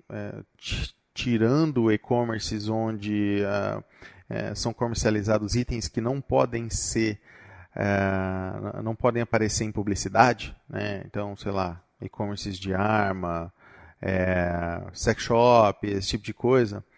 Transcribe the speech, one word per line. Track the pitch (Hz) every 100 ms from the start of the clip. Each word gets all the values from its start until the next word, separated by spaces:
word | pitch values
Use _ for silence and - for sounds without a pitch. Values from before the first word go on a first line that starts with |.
| -
é, | 107 104 104 104 _
ti-, | - - - - _
tirando | - 123 113 113 143 160 127 113
e-commerces | 104 - 120 117 110 - 107 104
onde, | 110 113 107 104 104 101 101 101
ah, | 101 101 104 - _ - - -
é, | 110 107 104
são | 123
comercializados | - 117 113 110 107 101 107 104 120
itens | 120 120 -
que | -
não | 117 139
podem | - 131 127 117 113
ser, | - - 113 110 104 - - - - - -
é, | 101 98 98 95 95 92 92 101
n-, | 101 104
não | 110 113
podem | 123 117
aparecer | 117 110 110 - 110
em |
publicidade, | 104 101 98 98 104 123 110 - - -
né? | 104 104 98 95
Então, | 104 104 101
sei | 101
lá, | 98 90 87 _ _
e-commerces | 95 - 104 104 101 92
de | 98
arma, | 92 107 107 98 95 87 85 85 - - - - _
é, | 98 95 92 90 87 87 85 85 92
sex | - 117 110
shop, | - 117 120 120 104 - 104
esse | 101 98
tipo | 110
de | -
coisa, | - 123 131 110 101 -